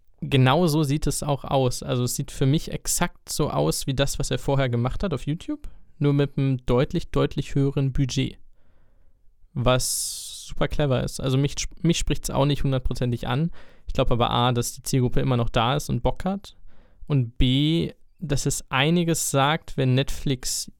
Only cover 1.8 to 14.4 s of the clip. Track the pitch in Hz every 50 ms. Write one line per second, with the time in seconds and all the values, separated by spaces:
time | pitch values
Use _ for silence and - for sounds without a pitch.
1.8 | - 143 135 123 123 123 - - 139 - - - 143 131 143 170 - - - -
2.8 | - - - - 180 175 - - _ - - - 151 - - 151 170 160 151 -
3.8 | - - 135 123 139 139 - - 139 - 135 127 - - 139 139 139 127 117 117
4.8 | 120 - - - - 196 160 117 - 139 151 175 - - 302 294 - - - -
5.8 | - - - - 147 143 143 143 143 139 - - 135 135 135 123 - - 123 120
6.8 | 147 - - 165 - - - 143 139 151 - - 135 - - 143 139 139 135 143
7.8 | 139 139 127 - 139 123 - 135 131 - - - - - - - - - - -
8.8 | - - _ - - - - _ - - - _ - - - 143 117 123 127 127
9.8 | - - - - - - - - - - - - - - - - 151 139 - -
10.8 | 151 139 127 120 - - - - - 135 131 135 143 139 - - - - - -
11.8 | - 165 170 - - - 151 - - - - 139 139 143 143 - - 139 135 127
12.8 | - - 135 - 127 123 120 117 - 123 127 135 160 175 - - - - - -
13.8 | - - - - 131 - 127 113 120 107 113 120